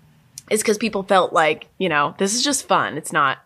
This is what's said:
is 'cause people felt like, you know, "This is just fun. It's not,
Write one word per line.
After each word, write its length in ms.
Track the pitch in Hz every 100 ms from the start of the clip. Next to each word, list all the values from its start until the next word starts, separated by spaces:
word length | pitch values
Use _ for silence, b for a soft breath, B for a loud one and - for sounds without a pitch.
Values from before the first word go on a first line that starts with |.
| _ _ _ - -
is 120 | 214
'cause 160 | - 214
people 240 | 226 202
felt 300 | 190 190 165
like, 340 | 175 156 156 - -
you 100 | 190
know, 260 | 147 143 -
"This 140 | 196
is 120 | 233
just 240 | 277 277 -
fun. 280 | 180 107 135
It's 160 | -
not, 260 | 165 139 -